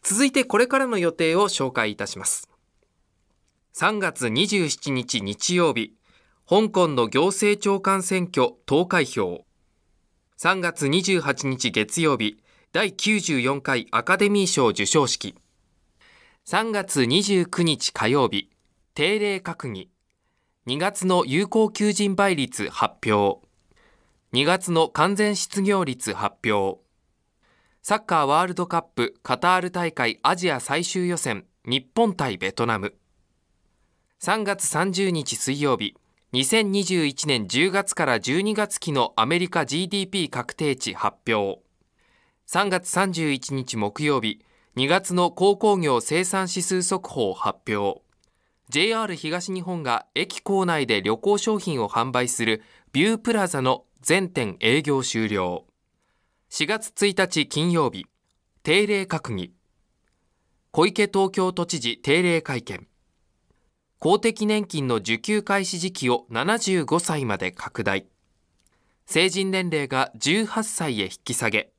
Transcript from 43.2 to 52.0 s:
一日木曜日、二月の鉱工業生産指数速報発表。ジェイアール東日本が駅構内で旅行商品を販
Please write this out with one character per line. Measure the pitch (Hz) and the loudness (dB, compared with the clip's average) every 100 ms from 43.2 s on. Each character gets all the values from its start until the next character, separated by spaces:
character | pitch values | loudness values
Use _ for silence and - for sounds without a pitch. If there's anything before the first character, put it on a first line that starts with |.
| 160 | -2
一 | 135 - | -2 -4
日 | 139 123 113 | -6 -6 -4
木 | 104 - | -4 -2
曜 | 151 135 | 0 0
日、 | 113 110 _ _ _ - | 0 -6 _ _ _ -4
二 | 135 | 0
月 | 180 190 | 0 0
の | 180 175 | 0 0
鉱 | 175 190 202 | 2 2 4
工 | 220 202 | 2 4
業 | 156 123 | 4 2
生 | - 156 | 2 -2
産 | 180 196 185 | 0 -2 -2
指 | 185 | -4
数 | 170 185 | -2 -2
速 | 180 190 - | 0 -2 -4
報 | - 104 | -2 -2
発 | 90 104 - - 104 | -2 -4 -4 -4 -2
表。 | 101 - _ _ _ _ _ _ _ | -2 -4 _ _ _ _ _ _ _
ジ | 135 | 0
ェ | 196 | 2
イ | |
ア | 226 | 0
ー | 214 | -2
ル | 165 | -6
東 | 156 175 175 | -4 -4 -4
日 | 185 | -8
本 | 180 175 | -6 -6
が | 139 120 - | -2 -2 -2
駅 | - 185 - | -4 -4 -6
構 | - 196 185 | -2 0 2
内 | 160 127 | 0 2
で | 107 | 0
旅 | 95 113 | 2 0
行 | - 202 | 2 0
商 | - 147 | 0 -2
品 | - 139 | -2 -2
を | 104 | -2
販 | - | -2